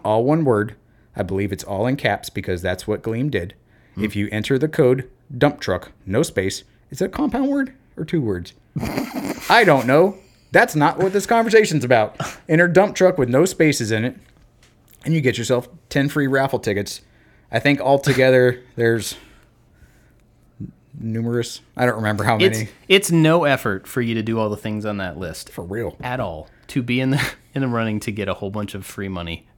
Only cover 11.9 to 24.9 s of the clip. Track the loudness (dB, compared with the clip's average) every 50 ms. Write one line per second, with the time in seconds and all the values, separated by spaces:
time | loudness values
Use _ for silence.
11.9 | 4 4 4 0 -4 -8 -10 -10 -10 -14 _ 2 4 4 4 6 4 4 4 4
12.9 | 2 2 2 4 4 2 0 2 4 4 2 2 2 2 2 2 2 0 -2 -2
13.9 | -2 0 -2 -4 -6 -10 -18 _ _ _ _ _ _ _ _ _ _ _ _ _
14.9 | _ _ -4 -2 0 2 2 2 0 0 0 0 0 0 -2 -6 -16 -20 _ _
15.9 | -2 0 0 0 0 -2 0 0 2 0 0 0 -2 -4 -2 -2 -2 -2 -4 -6
16.9 | -10 -14 -16 _ _ _ _ _ _ _ _ _ -4 0 2 2 2 2 2 2
17.9 | 2 2 2 0 2 4 4 6 6 6 6 4 2 0 -10 _ _ 0 2 2
18.9 | 2 0 -2 -8 -12 -14 -18 -20 -20 _ _ _ _ _ _ _ _ _ -20 _
19.9 | _ _ _ _ _ _ _ _ _ _ _ _ _ -16 -16 -16 -16 _ _ _
20.9 | -16 -10 -8 -6 -4 -4 -4 -2 -2 -2 -2 -4 -10 -16 -20 _ _ 0 0 0
21.9 | 2 0 0 0 0 2 2 2 2 4 4 2 2 0 -4 -8 -12 _ _ 4
22.9 | 4 4 4 4 4 4 6 6 4 4 4 2 0 0 0 -2 -4 -4 -8 -6
23.9 | -4 -4 -2 -2 -2 -2 -2 -2 -2 0 0 -2 -2 -4 -6 -6 -6 -4 -4 -6